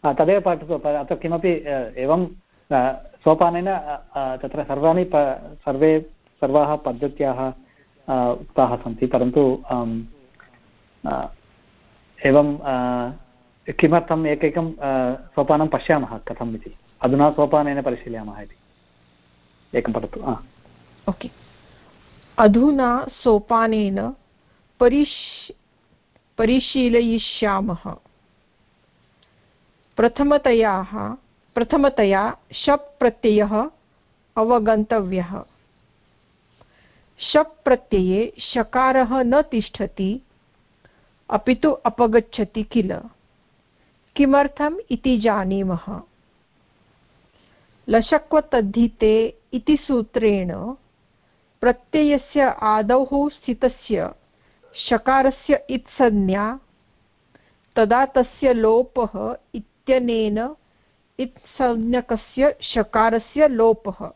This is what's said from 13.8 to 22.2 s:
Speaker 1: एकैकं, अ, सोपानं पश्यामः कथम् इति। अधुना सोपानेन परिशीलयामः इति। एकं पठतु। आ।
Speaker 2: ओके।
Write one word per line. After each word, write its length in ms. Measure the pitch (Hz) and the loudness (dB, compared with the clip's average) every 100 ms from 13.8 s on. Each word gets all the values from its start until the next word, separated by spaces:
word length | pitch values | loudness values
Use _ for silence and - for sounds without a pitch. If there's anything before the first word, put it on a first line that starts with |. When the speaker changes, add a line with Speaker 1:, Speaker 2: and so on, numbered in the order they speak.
| 156 165 170 160 160 | 4 4 0 -2 0
Speaker 1:
एकैकं, 440 | 151 156 165 165 | 0 -2 -2 -6
अ, 440 | 156 143 135 127 131 - | -6 -4 -2 -2 -4 -8
सोपानं 400 | - 139 151 156 | -4 0 2 2
पश्यामः 500 | 143 - 156 123 110 | -2 0 -2 0 -10
कथम् 380 | - 113 117 113 | -12 -10 -8 -10
इति। 200 | 95 - _ _ | -14 -20 _ _
अधुना 280 | 127 139 147 | 0 4 2
सोपानेन 500 | 151 147 151 147 139 | 4 2 2 0 -4
परिशीलयामः 600 | 135 120 - 117 104 104 | -4 -6 -10 -12 -12 -16
इति। 140 | 101 - _ _ _ _ _ _ _ _ _ _ _ 123 | -18 -20 _ _ _ _ _ _ _ _ _ _ _ -4
एकं 160 | 120 | -2
पठतु। 280 | 117 107 - | -4 -6 -10
आ। 100 | 120 113 - _ _ _ _ _ - | -8 -8 -10 _ _ _ _ _ -8
Speaker 2:
ओके। 200 | 185 247 - - _ _ _ _ _ _ - | -8 -10 -18 -20 _ _ _ _ _ _ -20